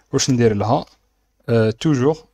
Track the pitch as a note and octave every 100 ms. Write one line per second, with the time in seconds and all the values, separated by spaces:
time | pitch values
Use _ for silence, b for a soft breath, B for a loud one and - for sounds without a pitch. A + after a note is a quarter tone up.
0 | _ C3+ - B2 A#2 G2+ G2+ C#3 - _
1 | _ _ _ _ - A#2 A2 G#2+ E3 C#3
2 | C3 D#3 -